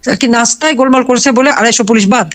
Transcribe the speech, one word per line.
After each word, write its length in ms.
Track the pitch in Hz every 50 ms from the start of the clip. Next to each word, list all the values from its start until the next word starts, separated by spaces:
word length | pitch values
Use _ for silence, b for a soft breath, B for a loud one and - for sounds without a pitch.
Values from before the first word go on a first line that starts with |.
| - 247 - 185
কি 100 | - 247
নাস্তায় 460 | 233 233 233 233 - - - 311 311
গোলমাল 280 | 233 262 262 254 262 247
করেছে 260 | 254 254 240 - -
বলে 180 | 254 226 254 285
আড়াইশো 320 | 285 - 208 233 226 - 240 190
পুলিশ 160 | 233 226 202 190 226
বাদ 140 | 247 202 156